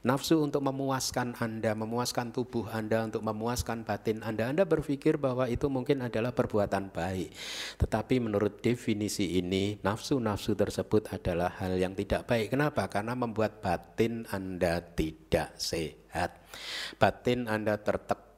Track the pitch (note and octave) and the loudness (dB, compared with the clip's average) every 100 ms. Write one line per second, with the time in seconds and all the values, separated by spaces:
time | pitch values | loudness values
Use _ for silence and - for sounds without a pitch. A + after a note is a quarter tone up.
0 | A#2 C#3 - E3 D3 C#3 C#3 C3+ C3+ C3 | 2 0 2 2 4 0 0 0 -2 0
1 | - C3 B2 A#2+ A#2 A2 A2 G#2+ A2 A#2 | -2 -2 -4 -2 -4 0 0 0 -2 -2
2 | B2 - A#2 A#2+ A#2+ A#2+ G#2+ A2 A2 A2+ | -2 -2 -4 -4 -2 -4 -2 -4 0 0
3 | A2 A2 G#2+ G#2+ A2+ A#2+ - A2+ A2 G#2 | 0 -2 -4 -2 -2 -2 -4 -6 -4 -2
4 | - A2 A2 G#2+ A2+ D3+ F#3 D#3+ C#3+ C3+ | 0 -2 -2 -2 0 2 2 2 0 0
5 | D#3 D#3 C#3 B2 B2+ A#2+ C#3+ C3 B2 C#3 | 2 2 0 0 0 0 0 0 0 0
6 | B2 A2+ B2 A#2+ A2+ G#2+ G2+ G2 G2 F2 | 0 0 0 0 2 2 2 0 -2 -4
7 | F2 F#2 E2 - - - - - - A2 | -2 -2 -6 -8 -10 -8 -10 -2 2 2
8 | - B2+ A2+ G#2 G#2 - A2+ A#2+ - G#2 | 2 2 4 2 2 2 0 2 0 0
9 | G#2 - F#2 F2+ F2+ F#2+ G2 G#2 F#2+ G#2+ | 0 0 2 2 2 2 0 0 0 0
10 | - C#3+ A2 G2+ - G2+ G2+ - F#2 G#2+ | 0 0 2 0 0 2 2 0 2 2
11 | - G2 - E2+ F2 - F#2+ F#2 F#2 F#2+ | 2 -4 -2 0 0 -2 -2 0 0 -2
12 | G#2 F2+ - A#2+ G#2 C3 D3 C3 G2 G2+ | -2 -4 0 0 0 0 2 0 -2 -2
13 | G#2+ B2 A#2+ G#2+ G#2+ - F#2+ E2+ - - | -4 -4 -2 0 0 0 -2 -2 -2 0
14 | A2+ A2+ A2+ G2 F#2+ F2+ F2 E2+ E2+ - | 2 2 -6 -6 -4 0 2 2 -2 -2
15 | D#2+ D#2+ - E2+ D2+ - - E2 D#2 - | -2 -4 0 0 0 -6 -4 -2 -4 -8
16 | - - F2 - - - - - - - | -10 -4 -4 -6 -18 -14 -10 -8 -8 4
17 | G2+ - - B2 A#2 A2 G#2+ G#2 - G2 | 4 4 0 0 0 0 2 0 0 -2
18 | - - - | -2 -6 -6